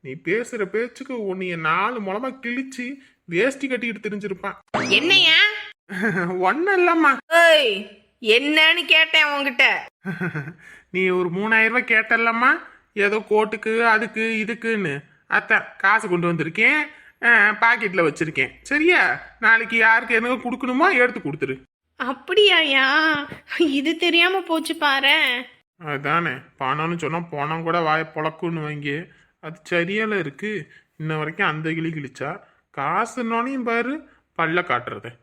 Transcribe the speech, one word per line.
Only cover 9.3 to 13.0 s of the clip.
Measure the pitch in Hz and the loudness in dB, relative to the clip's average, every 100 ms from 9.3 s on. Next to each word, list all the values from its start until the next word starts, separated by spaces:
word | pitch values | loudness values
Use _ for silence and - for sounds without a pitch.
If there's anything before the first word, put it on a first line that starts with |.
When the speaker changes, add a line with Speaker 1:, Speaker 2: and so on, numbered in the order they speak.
Speaker 2:
உன்கிட்ட. | 285 277 247 254 180 - _ | 0 -2 2 2 2 -6 _
Speaker 1:
<laughs> | 185 165 180 151 139 175 - - _ | -12 -6 -6 -6 -12 -16 -20 -20 _
நீ | 180 185 | -2 0
ஒரு | 180 180 | 2 0
மூணாயிரம் | 175 214 226 220 | -2 2 4 4
ரூபாய் | 240 240 | 2 2
கேட்டல்லம்மா, | 220 220 226 233 226 254 330 - _ _ | 0 2 0 0 2 2 2 -4 _ _
ஏதோ | 208 | -2